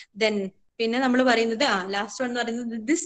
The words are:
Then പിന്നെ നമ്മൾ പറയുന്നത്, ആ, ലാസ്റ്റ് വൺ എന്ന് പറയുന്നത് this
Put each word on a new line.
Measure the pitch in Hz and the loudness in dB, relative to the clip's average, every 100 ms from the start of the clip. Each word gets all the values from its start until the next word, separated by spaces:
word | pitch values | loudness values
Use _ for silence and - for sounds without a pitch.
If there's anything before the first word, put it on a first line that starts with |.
| - 202 | -18 -2
Then | 220 208 190 - _ _ | 0 0 -4 -10 _ _
പിന്നെ | 226 240 | -2 0
നമ്മൾ | 262 247 | 2 4
പറയുന്നത്, | 254 226 226 220 | 4 4 2 2
ആ, | 277 196 190 | 2 2 -2
ലാസ്റ്റ് | 202 208 - | -4 -6 -6
വൺ | 247 | -4
എന്ന് | 240 | -2
പറയുന്നത് | 233 233 240 226 | -4 -4 -6 -8
this | 220 339 | 0 0